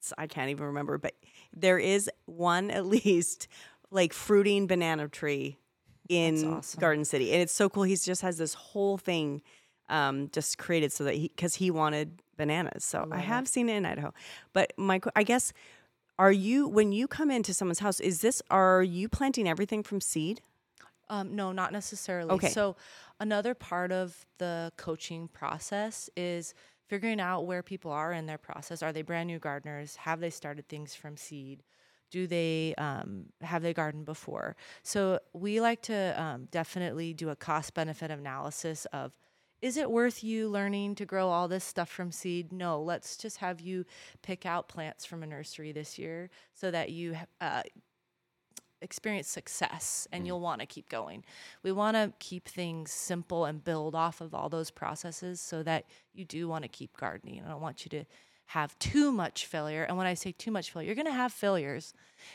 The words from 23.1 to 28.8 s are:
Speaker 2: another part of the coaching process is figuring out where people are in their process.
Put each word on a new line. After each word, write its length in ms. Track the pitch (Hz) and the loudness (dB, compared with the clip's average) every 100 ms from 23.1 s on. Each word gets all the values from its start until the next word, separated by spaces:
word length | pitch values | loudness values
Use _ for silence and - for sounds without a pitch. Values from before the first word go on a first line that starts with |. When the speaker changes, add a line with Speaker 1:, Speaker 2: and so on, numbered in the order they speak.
| _ | _
Speaker 2:
another 340 | 214 208 226 | 0 2 0
part 380 | 240 - 175 180 | -2 -2 -2 0
of 340 | 185 180 - - - | 0 -2 -6 -20 -6
the 320 | 175 170 165 - | -4 -2 -4 -6
coaching 500 | - 160 - 165 165 | -6 -6 -6 -8 -10
process 840 | - 143 160 - 202 214 - - - | -8 -6 -6 -4 -4 -4 -6 -10 -6
is 380 | 175 170 160 - - _ _ | -4 -4 -6 -14 -20 _ _
figuring 320 | 202 226 214 | -2 0 0
out 220 | 180 180 175 | 0 0 0
where 160 | 180 | -4
people 280 | - 190 165 | -4 -8 -4
are 200 | 147 160 | -2 0
in 120 | 170 156 | -2 -4
their 120 | 156 | -8
process. 420 | - - - 165 | -10 -12 -10 -6